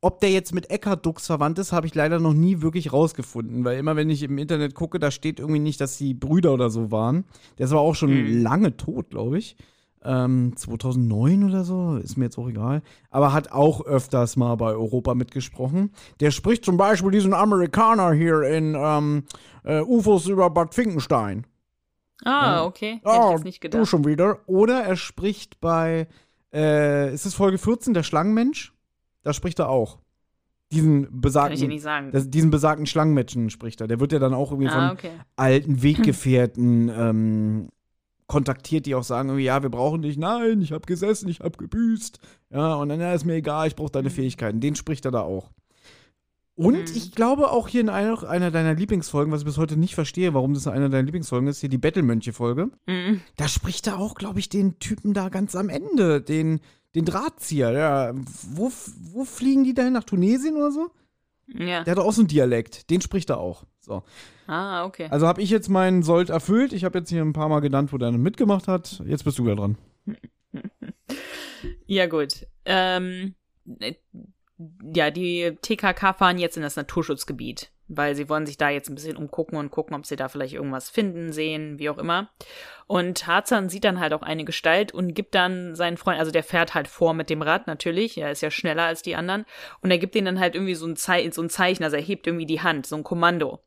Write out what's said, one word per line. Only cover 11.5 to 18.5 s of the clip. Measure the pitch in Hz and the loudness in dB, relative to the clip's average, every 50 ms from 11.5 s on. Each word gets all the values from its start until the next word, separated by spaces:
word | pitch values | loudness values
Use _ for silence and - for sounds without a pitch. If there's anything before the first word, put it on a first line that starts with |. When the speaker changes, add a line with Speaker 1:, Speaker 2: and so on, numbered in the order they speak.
| 185 190 185 | 2 0 -2
Speaker 1:
so, | 175 185 185 180 170 156 | -2 -2 -2 0 0 -2
ist | 117 92 - - 131 | -2 -4 -6 -4 -2
mir | 127 | -2
jetzt | 117 - | -2 -4
auch | - 120 123 | -6 -8 -6
egal. | 117 107 107 120 139 151 - - - _ _ _ | -6 -4 -2 -2 -2 -4 -4 -8 -20 _ _ _
Aber | - 135 143 139 135 | 0 2 4 4 4
hat | 156 143 - - | 2 -2 -2 2
auch | 127 143 - 240 - 151 | 4 4 4 4 2 -2
öfters | 143 147 131 131 - - 131 120 117 - | 0 0 0 0 2 0 0 0 2 2
mal | 135 120 120 120 | 0 0 2 0
bei | 110 117 113 110 | 0 0 -2 0
Europa | 110 113 110 110 127 120 - 123 | -2 -2 -2 -2 -2 -2 0 -2
mitgesprochen. | 123 123 - - 139 127 - - - 127 131 147 180 196 202 _ - - - _ _ | -2 -2 -4 -6 -8 -8 -8 -8 -6 -6 -2 0 0 -2 -2 _ -10 -20 -20 _ _
Der | 147 151 139 | 2 2 2
spricht | - - 196 233 226 - | 2 2 2 2 2 2
zum | - 180 | 2 4
Beispiel | 175 196 202 220 175 180 196 190 | 4 6 6 4 4 4 4 4
diesen | 214 196 190 196 | 4 4 4 4
Amerikaner | 170 202 214 208 185 175 165 - - 220 220 226 220 190 175 156 | 4 4 4 4 4 2 2 2 4 4 6 6 4 4 4 4
hier | 147 165 165 160 156 147 | 4 4 4 4 4 4
in, | 131 | 2